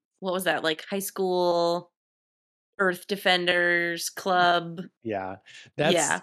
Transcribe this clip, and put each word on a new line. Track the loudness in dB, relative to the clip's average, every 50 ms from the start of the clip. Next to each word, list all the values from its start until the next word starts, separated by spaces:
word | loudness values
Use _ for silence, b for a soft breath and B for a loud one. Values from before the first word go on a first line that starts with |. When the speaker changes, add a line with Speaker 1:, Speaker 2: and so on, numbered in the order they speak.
| _ _ _ -10
Speaker 1:
what | -6 -4 -4
was | -2 0
that? | 0 -2 0 0
Like, | -2 -2 -2 -6
High | -8 -6 -6
School | -6 -6 -4 -2 -2 0 2 2 2 2 2 2 2 0 0 -2 -4 _ _ _ _ _ _ _ _ _ _ _ _ _ _ _ _ _ _ 0
Earth | 0 0 0 -2 -6 -8
Defenders | -8 -2 2 2 2 2 2 2 2 2 2 2 2 2 0 -2 -4 -4 -6 -8
Club. | -8 -6 -2 0 4 4 6 6 4 2 0 -4 -10 -12 -14 -16 _ _ -8
Speaker 2:
Yeah. | -6 -4 -4 -4 -6 -10 -12 B B B B B B B -2 0
Speaker 1:
Yeah. | 2 2 2 2 2 0
Speaker 2:
That's | -2